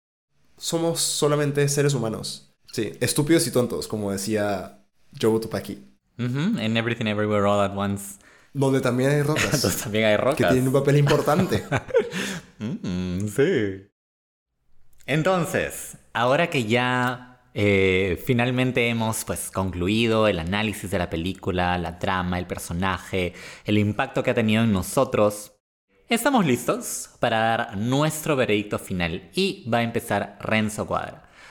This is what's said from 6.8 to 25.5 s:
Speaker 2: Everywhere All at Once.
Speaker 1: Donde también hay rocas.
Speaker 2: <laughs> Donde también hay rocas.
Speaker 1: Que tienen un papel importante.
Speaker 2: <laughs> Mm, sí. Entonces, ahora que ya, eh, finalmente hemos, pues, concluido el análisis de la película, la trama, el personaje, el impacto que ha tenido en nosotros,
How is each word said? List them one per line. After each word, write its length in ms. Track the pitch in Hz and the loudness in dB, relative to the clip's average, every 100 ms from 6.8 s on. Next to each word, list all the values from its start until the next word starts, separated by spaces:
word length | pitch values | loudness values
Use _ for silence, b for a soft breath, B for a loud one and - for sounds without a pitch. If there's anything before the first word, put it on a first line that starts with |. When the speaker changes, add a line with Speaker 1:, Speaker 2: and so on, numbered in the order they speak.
| 117 113 110 | 0 -2 -2
Speaker 2:
Everywhere 360 | 104 107 104 101 | 0 2 2 4
All 140 | 101 | 4
at 160 | 98 98 | 2 0
Once. 380 | 101 98 - - b b b | -2 -4 -8 -18 b b b
Speaker 1:
Donde 260 | 139 135 135 | 0 2 2
también 300 | 127 123 135 | 0 0 2
hay 140 | 147 | 2
rocas. 380 | 143 110 104 127 | 0 0 0 0
Speaker 2:
<laughs> 0 | |
Donde 160 | 107 - | 0 -2
también 280 | 110 107 107 | -2 0 2
hay 100 | 104 | 4
rocas. 180 | 127 156 | 2 2
Speaker 1:
Que 60 | 90 | 2
tienen 220 | 127 131 | 4 2
un 60 | |
papel 220 | 135 143 147 | 2 4 4
importante. 680 | 143 147 147 165 190 - - | 4 4 4 2 2 0 -2
Speaker 2:
<laughs> 920 | 135 - 494 - 175 196 175 - - | -6 0 -2 0 -6 -6 -8 -14 -10
Mm, 680 | 107 196 101 90 90 90 104 | -8 -6 -4 -4 -2 -4 -4
sí. 600 | 101 160 147 101 98 98 _ _ _ _ _ _ _ _ - - - - | 0 0 0 -2 -6 -16 _ _ _ _ _ _ _ _ -20 -20 -18 -2
Entonces, 880 | 156 185 185 151 104 73 - - - _ | 0 2 0 0 -2 -2 -6 -14 -18 _
ahora 360 | 117 123 151 170 | -2 2 2 2
que 140 | 143 107 | 0 0
ya, 760 | 120 127 127 123 120 - - _ - | 2 2 0 -2 -4 -14 -20 _ 0
eh, 680 | 104 98 95 92 95 82 - | 2 4 4 4 0 -2 0
finalmente 640 | 120 127 127 127 123 117 | 0 2 0 0 0 0
hemos, 380 | 117 110 107 - | 0 -2 -4 -6
pues, 240 | 87 - | -8 -4
concluido 760 | 95 95 87 90 110 117 110 107 | -4 -2 -2 0 2 2 4 4
el 100 | 87 | 2
análisis 520 | 82 104 110 98 92 | -2 -2 -2 -4 -4
de 80 | 95 | -4
la 100 | 87 | -2
película, 680 | 82 90 92 98 90 90 87 | -2 -4 -4 -4 0 0 0
la 180 | 82 85 | -4 -4
trama, 400 | 98 92 90 90 | -2 0 0 -2
el 60 | 90 | -4
personaje, 880 | 85 - 87 95 90 - 95 87 B B B - | -8 -6 -2 -2 -2 -4 -2 -2 B B B 0
el 140 | 104 | 2
impacto 420 | 104 104 135 135 | 2 0 -2 -2
que 60 | 127 | 0
ha 40 | 120 | 2
tenido 280 | 110 110 | 2 4
en 80 | 113 | 4
nosotros, 840 | 95 87 139 131 110 104 - - | 2 0 0 2 4 2 2 -14